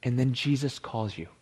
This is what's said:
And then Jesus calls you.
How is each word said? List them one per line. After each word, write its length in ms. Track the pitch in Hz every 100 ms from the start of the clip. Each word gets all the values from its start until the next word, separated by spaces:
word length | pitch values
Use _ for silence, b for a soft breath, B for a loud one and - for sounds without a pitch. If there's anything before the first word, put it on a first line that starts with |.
And 160 | 131 120
then 140 | 131
Jesus 460 | 123 143 143 143 -
calls 380 | - 113 110 98
you. 100 | 82 -